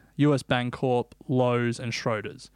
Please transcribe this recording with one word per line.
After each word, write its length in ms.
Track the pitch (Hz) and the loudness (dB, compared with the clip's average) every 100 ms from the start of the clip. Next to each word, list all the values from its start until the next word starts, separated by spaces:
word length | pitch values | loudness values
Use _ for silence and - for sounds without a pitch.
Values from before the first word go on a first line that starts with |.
| _ - | _ 2
U 160 | 147 | 2
S 100 | 135 | 2
Bancorp, 680 | - 127 120 - 131 120 - - - | 0 -2 -2 -2 0 0 -2 -12 -2
Lowe's, 500 | 127 123 120 120 117 | 2 2 2 0 -2
and 120 | 123 | -6
Schroders. 560 | - 131 107 107 - - | -4 -2 -4 -6 -14 -20